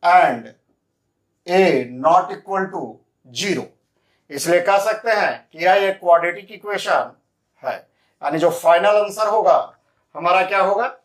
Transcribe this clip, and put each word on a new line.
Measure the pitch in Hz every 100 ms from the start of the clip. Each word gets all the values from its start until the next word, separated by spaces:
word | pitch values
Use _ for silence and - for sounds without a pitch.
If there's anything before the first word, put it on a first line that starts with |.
and | 175 180 170 120 113 _ _ _ _ _ _ _ _ _ -
A | 180 190 139 123
not | 123 139 170 -
equal | - 202 190 190
to | 190 127 - _ _ 131
zero। | 120 190 156 101 _ _ _ _ _ _
इसलिए | 139 165 175
कह | 175 196 202
सकते | 214 233
हैं | 208 170 123 _
कि | 156 175
यह | 196
एक | 196 185
quadratic | 175 170 170 175 190
equation | 220 208 202 - 156 123 - _ _ _ _
है, | 131 101 - _ _ _
यानी | - 156
जो | 170
final | - 160 170 202 214
answer | 208 202 214
होगा | 214 190 165 - _ _ _ _ 160
हमारा | 170 190 180
क्या | 196
होगा? | 190 202 247 -